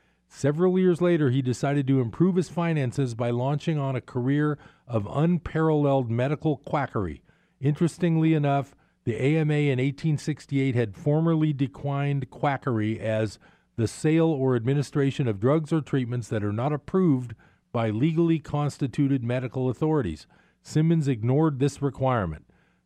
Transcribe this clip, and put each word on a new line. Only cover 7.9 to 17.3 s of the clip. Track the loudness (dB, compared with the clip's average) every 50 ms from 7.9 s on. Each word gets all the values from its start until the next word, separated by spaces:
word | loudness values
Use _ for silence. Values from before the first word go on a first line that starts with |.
| 0 0 0 0 2 4 4 4 2
enough, | 2 2 2 0 0 -2 -4 -10 _ _ _ _ _ -6
the | -6 -4
A | 0 0 2 2 2
M | 2 2
A | 2 2 2 2
in | 0 0
eighteen | 0 -2 -2 -2 -2 -2 -2 -2
sixty-eight | -2 -4 -8 -8 -6 -4 -2 0 0 2 2
had | 0 0 -2 -4
formerly | -4 -2 0 0 2 2 2 2 2 2 0
defined | 0 0 -2 -4 -4 -6 -6 -6 -4 -2 -2 -2 -2 -2 -4 -6
quackery | -8 -4 -2 -2 -2 -2 -2 -2 -2 0 0 -2 -2 -4
as | -4 -2 -2 0 -2 -2 -4 -10 _ -20 _ _ _ _ _
"the | -2 -2 -2
sale | -2 -2 0 2 2 4 2 2
or | 2 0 0 0 0
administration | 0 0 0 0 0 -2 -2 -2 0 0 0 0 0 -2 -2
of | -2 0
drugs | 2 2 2 2 0 0 -2
or | -2
treatments | -2 0 -2 -2 -2 -2 -4 -6 -6 -4
that | -4 -2 -2
are | -2 -2
not | -2 -2 -2 -4
approved | -4 -6 -2 0 2 4 4 2 2 0 -6